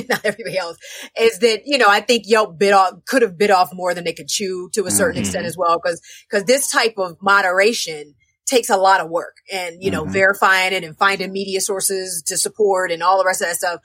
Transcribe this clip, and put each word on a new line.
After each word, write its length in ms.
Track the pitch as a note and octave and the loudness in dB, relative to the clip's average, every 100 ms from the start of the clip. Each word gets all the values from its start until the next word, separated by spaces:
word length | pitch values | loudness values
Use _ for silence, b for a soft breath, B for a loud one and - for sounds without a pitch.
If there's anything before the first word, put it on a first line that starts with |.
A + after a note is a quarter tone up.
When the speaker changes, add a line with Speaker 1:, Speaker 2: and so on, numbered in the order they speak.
| G#3+ | 0
Speaker 1:
not 160 | G3+ | -2
everybody 320 | G#3+ G3+ F#3+ F#3 | -2 -6 -6 -6
else, 220 | E3+ E3 B B C4 - | -6 -10 B B -12 0
is 220 | A3+ A3+ | 0 2
that, 220 | A#3 G#3+ C4+ | 0 0 -2
you 120 | C#4+ | 2
know, 100 | G#3+ | 4
I 120 | G3+ | 4
think 240 | G#3 A#3 G3 | 2 0 2
Yelp 280 | A3 G#3 D#3+ | 2 2 0
bit 160 | G3+ | 4
off, 200 | G3+ F#3 F3 - | 4 4 -2 -4
could 160 | B3+ | 0
have 140 | A#3 E3 | 0 2
bit 140 | G#3 | 4
off 200 | F#3+ F3+ | 4 2
more 180 | F3+ F3+ | -2 -4
than 120 | F3 | -4
they 80 | E3+ | -6
could 160 | E3 C#3+ | -8 -8
chew 420 | - G3 F#3 F3+ | -6 -6 -6 -6
to 120 | - F3+ | -6 -2
a 40 | |
certain 240 | - F3+ - | 0 0 0
Speaker 2:
Mm-hmm. 60 | |
Speaker 1:
extent 240 | G3+ F#3 E3+ | -4 -6 -6
as 100 | E3 | -2
well, 240 | F3 E3+ | 0 0
'cause, 200 | F3+ E3+ B B - | -2 -6 B B -6
'cause 140 | G#3 | -2
this 260 | F#3+ C4 - | 2 2 2
type 240 | C#4 A#3 A3+ | 0 0 -2
of 200 | F#3 D#3+ | -8 -4
moderation 960 | F#3+ G3 F#3+ F#3 G3+ A#3 - D#3 D3 _ _ _ - | 2 2 4 2 2 0 -6 -10 -14 _ _ _ -2
takes 240 | B3+ D#3 | 0 2
a 60 | G3+ | 2
lot 240 | F#3+ F#3+ | 4 2
of 80 | E3 | 0
work 280 | E3 - - - | -6 -6 -14 -12
and, 300 | F#3+ F3+ E3+ | -8 -8 -6
you 80 | F#3+ | -4
know, 120 | F#3+ | -4
Speaker 2:
Mm-hmm. 100 | F#3+ | -4
Speaker 1:
verifying 600 | F#3+ F#3+ G3 G#3 F#3+ F#3 | 0 2 2 2 2 2
it 100 | F#3 | -2
and 120 | E3 D#3 | -6 -2
finding 340 | G3 G3 F#3 | 0 0 -4
media 280 | F#3+ G3 F#3+ | -6 -6 -4
sources 640 | F#3+ F#3+ F#3+ F#3+ F#3 E3+ - | -4 -4 -4 -4 -6 -8 -6
to 100 | F3+ | -4
support 540 | G3+ - G#3 F#3 F3+ | -4 0 2 2 0
and 120 | E3 | -2
all 160 | F3+ G3 | 2 2
the 60 | |
rest 160 | F#3 F#3 | 2 0
of 60 | F3+ | -2
that 80 | E3+ | -4
stuff. 240 | F3+ E3+ | -4 -6